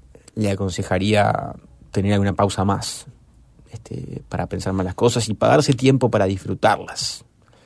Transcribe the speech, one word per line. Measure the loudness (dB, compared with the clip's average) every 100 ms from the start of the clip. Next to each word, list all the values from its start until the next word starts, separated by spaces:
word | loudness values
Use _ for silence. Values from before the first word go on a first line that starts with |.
| -20 -20 -12
le | -4 -2
aconsejaría | 0 -2 -4 -2 0 2 4 4 0 -4 -12 -20 -20 -8
tener | -2 0
alguna | 2 2
pausa | 2 0 2
más, | 0 0 -4 -10 -16 -20 _ _ _ _ -20
este, | -20 -14 -12 -10 -12 -8
para | -6 -4
pensar | -6 -4
más | -2 -2
las |
cosas | 0 2 2 -2
y |
para | 0 4
darse | 4 4
tiempo | 2 2 4 2
para | 2 0
disfrutarlas. | -2 -6 0 0 0 -4 -10 -8 -10 -16 _ _ _